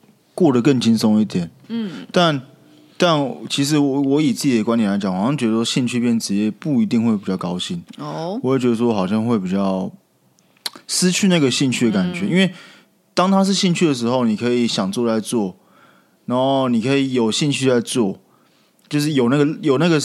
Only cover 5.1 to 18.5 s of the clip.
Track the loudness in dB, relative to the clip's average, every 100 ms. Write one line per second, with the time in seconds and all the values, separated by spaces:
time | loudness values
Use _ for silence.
5.1 | -2 -2 -2 0 0 0 -2 -2 -2 0
6.1 | -2 -2 -2 -2 -4 -2 0 0 0 0
7.1 | -2 -2 -6 -4 -6 -8 -10 -12 -14 -10
8.1 | -8 -8 -6 -2 0 0 0 0 0 0
9.1 | -2 0 -2 -2 -2 -2 -2 -6 -12 _
10.1 | _ _ _ _ _ -16 -14 -8 -2 0
11.1 | 2 2 4 2 2 -2 0 0 0 -2
12.1 | -4 -2 0 0 -2 -20 -20 _ _ _
13.1 | 0 2 2 2 2 0 2 2 0 0
14.1 | 0 0 0 0 0 0 -2 -2 -2 0
15.1 | -2 -2 -4 -4 -8 _ _ _ _ _
16.1 | _ -6 -2 0 0 0 0 0 0 0
17.1 | 0 0 0 -2 0 0 0 0 -2 -2
18.1 | -4 _ _ _